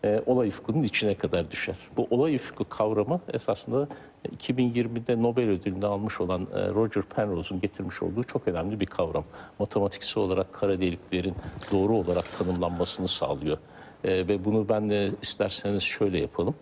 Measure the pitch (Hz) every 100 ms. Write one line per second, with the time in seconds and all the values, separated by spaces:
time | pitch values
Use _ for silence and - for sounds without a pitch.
0 | 104 107 - 127 113 - - 131 123 -
1 | 107 95 87 90 78 - - - - -
2 | 117 120 156 135 - - - - 107 107
3 | 104 175 - 117 - - - 123 143 -
4 | - - - - - 123 123 117 113 117
5 | 117 117 117 120 117 95 101 92 104 101
6 | 107 - 90 90 92 98 95 98 113 101
7 | - - 107 87 92 92 101 - 95 -
8 | 92 101 120 - - 85 90 107 98 -
9 | 82 78 76 - - - 104 107 98 -
10 | - 107 98 92 92 - 101 95 92 87
11 | - 90 92 90 - - - 101 101 113
12 | 87 87 - - 87 90 87 87 87 -
13 | - - 67 71 151 156 - - - -
14 | 98 92 90 101 98 110 104 107 107 104
15 | 101 95 - - 98 - 101 101 - -
16 | 101 90 - - 90 147